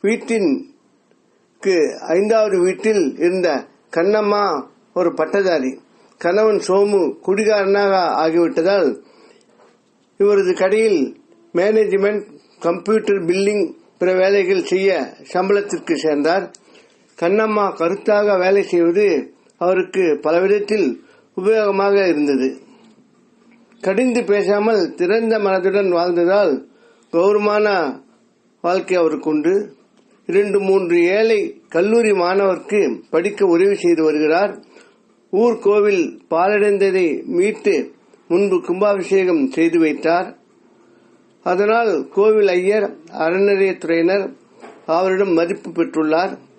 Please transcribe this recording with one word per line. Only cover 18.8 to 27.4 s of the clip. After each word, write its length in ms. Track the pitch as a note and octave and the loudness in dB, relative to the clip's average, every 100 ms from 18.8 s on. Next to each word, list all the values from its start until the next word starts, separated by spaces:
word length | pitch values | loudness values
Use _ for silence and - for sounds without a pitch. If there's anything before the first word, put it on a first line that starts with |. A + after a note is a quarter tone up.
| E3+ F3 G#3 D#3 - _ _ _ | 2 2 2 0 -4 _ _ _
அவருக்கு 600 | E3+ F#3 F#3 F#3+ F3+ C#3+ | -2 0 -2 -2 0 0
பலவிதத்தில் 840 | D3+ E3 F#3+ G#3 G3+ G#3+ D#3 A2+ - _ _ - | 0 0 2 0 0 0 0 -2 -12 _ _ -6
உபயோகமாக 720 | F#3+ A3 G#3 F#3+ G3 G3+ F#3+ | 0 0 0 0 2 2 2
இருந்தது. 520 | D3 D3 C3+ C3 - - - - _ _ _ _ _ _ _ _ _ | 0 0 0 -2 -6 -18 -20 -20 _ _ _ _ _ _ _ _ _
கடிந்து 440 | - G3 B3+ A#3 | -4 0 0 0
பேசாமல் 680 | F3 G3+ F3+ G#3 G#3+ A3 E3 | 0 0 2 0 2 0 -2
திறந்த 440 | - F3 A3 A3+ A3 | -2 0 0 0 0
மனதுடன் 520 | G3 F#3+ F#3 G3 G3 | 0 0 0 0 0
வாழ்ந்ததால், 760 | F3 F3 E3+ F3 G3 F#3+ C3+ - _ _ _ _ | 0 0 0 2 2 2 -2 -6 _ _ _ _
கௌரவமான 880 | E3 F#3+ G#3 | 0 2 2